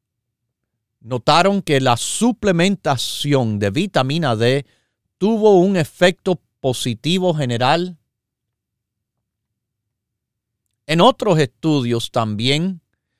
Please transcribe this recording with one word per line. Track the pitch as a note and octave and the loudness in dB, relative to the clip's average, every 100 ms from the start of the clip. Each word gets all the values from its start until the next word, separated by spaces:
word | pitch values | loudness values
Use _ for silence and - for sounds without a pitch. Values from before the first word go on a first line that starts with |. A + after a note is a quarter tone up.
| _ _ _ _ _ _ _ _ _ _ | _ _ _ _ _ _ _ _ _ _
notaron | A2+ B2 - D#3 F#3 G3+ | -8 -4 2 2 4 0
que | - C#3 | 0 0
la | C3 A#2+ | 2 0
suplementación | - - A#3 G#3+ G#3 E3+ F#3 G3 D#3+ B2+ - - C#3+ C3+ A#2 G#2 | -2 -2 -2 0 0 2 0 0 -4 -4 -6 -8 -2 0 0 -2
de | G2+ | -2
vitamina | A2 G3+ C#3+ C3 D#3+ D3 | -2 -2 -2 -2 -2 -2
D | A2 A#2 C#3 - _ _ _ _ - | 0 0 0 -4 _ _ _ _ -4
tuvo | G3+ A3+ G#3+ F#3+ | -2 2 4 4
un | F#3+ F#3+ | 4 0
efecto | C#3 - F3+ - - F3 _ _ | -2 2 0 0 -4 -4 _ _
positivo | C3+ B2 B2+ A2 D3 F#3 F3+ | -4 -4 -4 -6 -2 0 0
general. | D#3 B2+ A#2+ B2 E3 F#3 E3 _ _ _ _ _ _ _ _ _ _ _ _ _ _ _ _ _ _ _ _ _ _ _ _ _ _ _ _ - | 0 -2 0 0 0 -2 -10 _ _ _ _ _ _ _ _ _ _ _ _ _ _ _ _ _ _ _ _ _ _ _ _ _ _ _ _ -4
En | E3 | 2
otros | A3 - A3 D#3 | 4 2 0 0
estudios | C#3 _ D#3+ D3 A#2+ A#2 - | 0 _ -2 -2 0 -4 -4
también | B2 A2 G#2 B2 D3 F#3 F3 _ _ _ | -4 -4 -2 -2 -2 -4 -8 _ _ _